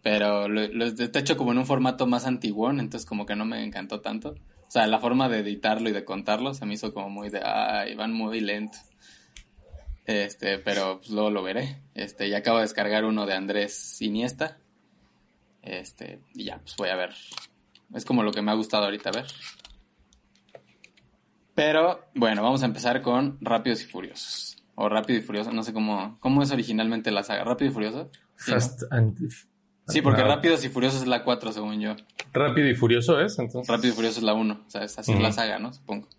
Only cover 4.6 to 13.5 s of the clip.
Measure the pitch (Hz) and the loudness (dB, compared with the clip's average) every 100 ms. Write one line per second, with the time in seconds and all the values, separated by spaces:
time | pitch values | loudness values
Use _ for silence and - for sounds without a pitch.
4.6 | _ 120 107 110 120 123 127 113 104 98 | _ 2 4 2 2 2 4 0 -2 -2
5.6 | 110 110 117 104 - 95 101 107 131 139 | 0 0 0 -2 -4 -6 -2 -2 -2 -6
6.6 | 104 104 110 104 98 101 104 104 110 107 | -6 -6 -6 -8 -10 -10 -8 -4 -2 0
7.6 | 107 104 101 - 110 113 110 113 104 104 | 0 -2 -4 -6 -4 -2 -2 -2 -2 -4
8.6 | 107 - - _ - - _ - _ - | -6 -10 -20 _ -20 -20 _ -20 _ -20
9.6 | - - - - - 107 101 - 101 98 | -20 -18 -14 -12 -4 -2 -2 -4 -4 -2
10.6 | 98 98 95 92 - 104 107 101 92 107 | -2 0 -2 -4 -4 0 0 0 -2 -4
11.6 | 135 - - - 101 - 101 101 117 113 | -6 -10 -16 -12 -10 -6 -2 0 4 4
12.6 | 107 107 104 107 110 107 98 95 98 | 2 0 0 2 2 0 0 -2 0